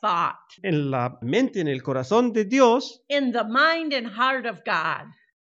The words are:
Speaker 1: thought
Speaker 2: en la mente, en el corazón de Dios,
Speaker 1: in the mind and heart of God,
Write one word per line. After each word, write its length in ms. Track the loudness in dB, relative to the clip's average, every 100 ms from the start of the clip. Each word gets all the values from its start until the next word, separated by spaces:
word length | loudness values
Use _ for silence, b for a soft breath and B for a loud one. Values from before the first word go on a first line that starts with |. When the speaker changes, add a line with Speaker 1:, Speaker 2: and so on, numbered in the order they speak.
Speaker 1:
thought 360 | -2 0 -2 -4 _ -8
Speaker 2:
en 260 | -2 0 0
la 300 | -2 -2 -4
mente, 380 | -2 0 2 0
en 80 | -2
el 160 | -2
corazón 500 | -4 -4 0 2 2
de 120 | 0 0
Dios, 580 | 4 6 4 -2 -12 -4
Speaker 1:
in 220 | -2 0
the 120 | -2
mind 500 | -2 2 2 0 -2
and 140 | -4 -4
heart 380 | -2 0 0 -4
of 140 | -8 -4
God, 400 | -2 -2 -4 -10 -20 _ _